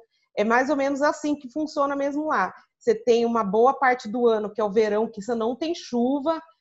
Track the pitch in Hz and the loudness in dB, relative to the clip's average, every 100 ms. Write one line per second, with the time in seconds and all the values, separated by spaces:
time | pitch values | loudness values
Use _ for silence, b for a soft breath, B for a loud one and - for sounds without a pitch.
0 | - _ _ - 220 240 262 285 277 277 | -12 _ _ -2 2 2 2 0 -2 0
1 | 294 311 294 294 247 302 302 302 277 277 | 0 0 -4 -4 -6 -8 -6 -2 -2 -2
2 | 277 285 311 247 185 b b _ - 220 | -4 -4 -2 -2 -2 b b _ -2 0
3 | - 233 233 233 202 214 247 269 262 247 | 2 2 2 0 0 4 4 4 2 0
4 | 214 247 240 220 208 - 214 202 214 208 | -2 0 2 2 -2 -4 0 2 2 0
5 | 220 214 196 240 220 254 320 339 - 240 | -2 -6 -6 -2 -2 -2 -4 -6 -4 0
6 | 240 285 277 320 - _ | 0 0 -2 -4 -8 _